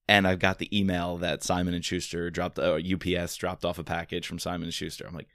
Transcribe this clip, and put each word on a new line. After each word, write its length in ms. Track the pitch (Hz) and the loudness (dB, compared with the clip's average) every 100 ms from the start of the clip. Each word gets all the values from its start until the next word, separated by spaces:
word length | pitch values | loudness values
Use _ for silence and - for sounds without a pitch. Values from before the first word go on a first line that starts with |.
| - | 6
and 180 | 104 95 | 6 6
I've 140 | 92 | 4
got 200 | 92 95 | 2 0
the 180 | 87 101 | -2 2
email 400 | 95 90 87 87 | 2 2 0 -2
that 260 | 85 73 | -2 -2
Simon 300 | - 90 90 | 0 0 2
and 100 | 87 | 0
Schuster 460 | - 90 - 85 87 | -2 -4 -2 -4 -4
dropped, 280 | 82 87 - | -2 -4 0
uh, 160 | 87 80 | 2 2
U 220 | 90 92 | 2 0
P 180 | 90 87 | 2 0
S 200 | 87 - | 0 -4
dropped 300 | 90 92 87 | -4 -2 -4
off 120 | 87 | -4
a 60 | |
package 420 | 78 85 85 87 - | -4 -4 -2 -6 -6
from 140 | 85 | -6
Simon 240 | 87 87 | -4 -4
and 100 | 82 | -4
Schuster. 320 | - 82 - - | -6 -6 -8 -10
I'm 80 | |
like, 140 | 82 - | -10 -12